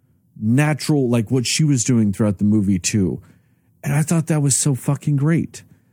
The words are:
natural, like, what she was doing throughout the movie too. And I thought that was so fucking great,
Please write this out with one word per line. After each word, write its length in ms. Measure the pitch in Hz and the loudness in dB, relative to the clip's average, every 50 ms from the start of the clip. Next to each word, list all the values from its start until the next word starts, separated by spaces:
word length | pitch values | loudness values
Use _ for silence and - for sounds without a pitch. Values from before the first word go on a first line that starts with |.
| _ _ _ _ _ _ _ - | _ _ _ _ _ _ _ -6
natural, 720 | 107 107 120 139 151 151 151 - - - 156 143 131 117 | -2 0 2 2 2 0 0 -2 -2 -2 0 0 0 0
like, 220 | 120 117 107 - | 0 0 0 0
what 140 | 123 131 117 | -2 -2 -2
she 200 | - - - 160 | -2 -2 0 2
was 180 | 147 143 123 - | 2 2 0 0
doing 300 | - 127 117 110 104 98 | 0 2 2 2 2 0
throughout 240 | - 117 104 101 - | 0 0 -2 0 0
the 80 | 104 | 0
movie 340 | 104 104 110 98 95 101 90 | 2 2 2 2 2 0 0
too. 420 | - - - 110 95 82 64 - - - _ _ _ _ _ _ _ _ _ _ - | -2 -2 -2 0 0 0 -2 -6 -10 -16 _ _ _ _ _ _ _ _ _ _ -6
And 100 | 143 143 | -2 0
I 80 | 147 | 0
thought 260 | 156 - 170 165 151 - | 0 0 0 -2 0 0
that 140 | 165 151 | 0 0
was 140 | 139 143 - - | 0 0 0 0
so 160 | - 151 139 | 0 0 -2
fucking 440 | 120 - - 143 - - 151 147 135 | -2 -2 -4 -4 -2 -2 -2 -2 0
great, 460 | 139 156 170 160 - - - - - _ - _ _ _ | 0 0 0 0 -2 -4 -10 -18 -20 _ -20 _ _ _